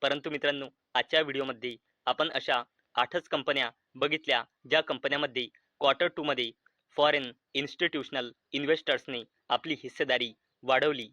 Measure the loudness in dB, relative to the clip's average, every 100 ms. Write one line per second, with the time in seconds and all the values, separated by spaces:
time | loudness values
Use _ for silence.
0 | -2 -2 -4 -2 -2 -2 -6 _ _ -2
1 | 2 2 2 -2 -4 -4 -8 -10 _ _
2 | -2 0 0 -2 0 0 -2 _ _ 0
3 | 0 0 -2 -4 0 0 0 -4 _ -4
4 | -2 -2 0 0 0 _ 0 0 0 -2
5 | -2 -2 -2 -4 -6 _ _ 0 2 4
6 | 2 -2 -2 -2 -4 -8 _ _ _ 2
7 | 4 4 -2 -12 _ -6 -6 -2 -2 -2
8 | -4 -6 -6 -10 _ -4 0 0 2 -2
9 | -2 -10 -12 _ -4 -2 -2 -8 -6 -4
10 | 0 0 -2 -10 _ _ 2 2 2 -2
11 | -6